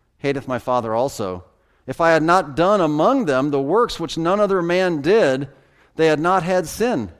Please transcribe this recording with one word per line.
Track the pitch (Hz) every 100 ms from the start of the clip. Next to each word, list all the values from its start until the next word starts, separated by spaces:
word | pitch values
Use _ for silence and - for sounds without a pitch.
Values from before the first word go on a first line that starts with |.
| _ _
hateth | 139 139 127
my | 123
Father | - 127 117
also. | 110 139 - 98 90 - _ _ _ -
If | 131
I | 165
had | 160
not | 160 180 147
done | 131 175 208
among | 160 151 180 277
them | 185 131 147
the | 139
works | 135 202 240 -
which | 165 -
none | 165 202
other | 208 190
man | 170 180 185 160
did, | 143 220 160 131 139 - _ _ _ -
they | 160
had | 151
not | 170 190
had | 170 185 165
sin. | - 233 196 101